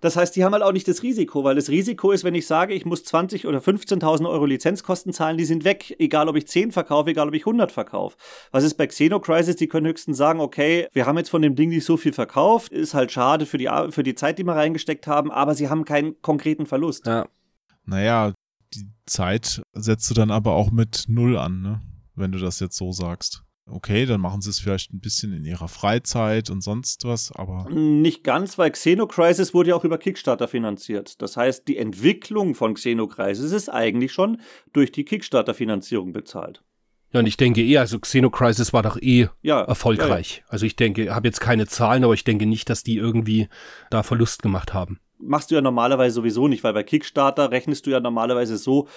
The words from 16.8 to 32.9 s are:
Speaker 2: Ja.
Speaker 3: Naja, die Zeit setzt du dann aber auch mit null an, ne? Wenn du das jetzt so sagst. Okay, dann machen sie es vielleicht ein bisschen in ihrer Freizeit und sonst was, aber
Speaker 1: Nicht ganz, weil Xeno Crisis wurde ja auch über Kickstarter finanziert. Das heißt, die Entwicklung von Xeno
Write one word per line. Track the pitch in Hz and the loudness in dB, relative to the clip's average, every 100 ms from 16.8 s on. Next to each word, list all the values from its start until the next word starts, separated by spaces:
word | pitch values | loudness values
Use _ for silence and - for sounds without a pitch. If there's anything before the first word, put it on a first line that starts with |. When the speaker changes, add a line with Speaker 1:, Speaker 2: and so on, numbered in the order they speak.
| 160 139 117 | -2 -4 -2
Speaker 2:
Ja. | 113 - _ _ _ _ _ - | -2 -4 _ _ _ _ _ -6
Speaker 3:
Naja, | 95 104 117 107 95 _ _ _ | -2 0 2 0 -4 _ _ _
die | 107 101 110 - | -16 -16 -16 -6
Zeit | - 90 107 - - - | -2 0 0 -2 -6 -8
setzt | 101 107 110 - | -8 -2 0 2
du | |
dann | 117 107 | 2 2
aber | 107 107 | 2 2
auch | 85 101 | 2 2
mit | 113 110 - - | 2 0 -2 -2
null | 113 120 117 | 2 2 2
an, | 71 92 | -2 -4
ne? | 95 107 - - _ - | -6 -8 -10 -18 _ -6
Wenn | 95 | -6
du | 95 | -4
das | 92 - | -4 -4
jetzt | 92 - | -6 -6
so | 92 | -6
sagst. | 90 87 87 - - _ _ - | -6 -6 -6 -8 -10 _ _ -16
Okay, | 80 - 107 | -14 -2 0
dann | 131 107 | 2 0
machen | 90 101 | -2 -4
sie | 101 | -6
es | 98 | -6
vielleicht | 101 95 - | -4 -4 -6
ein | 98 | -10
bisschen | 104 - 107 | -6 -6 -6
in | 87 | -8
ihrer | 76 87 82 | -8 -8 -10
Freizeit | - 101 113 - 123 110 110 110 | -4 -2 0 -2 -2 0 0 -2
und | 98 | -8
sonst | 95 110 127 - | -6 -6 -6 -6
was, | 123 117 - | -4 -6 -6
aber | - 95 92 92 | -8 -10 -8 -6
Speaker 1:
Nicht | 160 156 151 160 - | 0 2 4 4 2
ganz, | - 135 190 - | 0 0 -2 0
weil | 165 | 0
Xeno | - 156 185 214 | 2 2 2 2
Crisis | - 170 170 180 | 4 4 4 2
wurde | 175 170 | 4 4
ja | 175 | 2
auch | |
über | 170 160 | 0 -2
Kickstarter | - 190 - 120 117 | -4 -4 -2 -2 -2
finanziert. | 123 110 101 - 104 98 - | -2 -4 -6 -6 -8 -8 -12
Das | 101 - | -10 0
heißt, | 123 127 - | 0 0 -4
die | 135 | -4
Entwicklung | 110 95 135 208 - 214 190 131 | -4 2 2 2 -2 -2 -2 0
von | 113 | -2
Xeno | 107 123 | -2 -2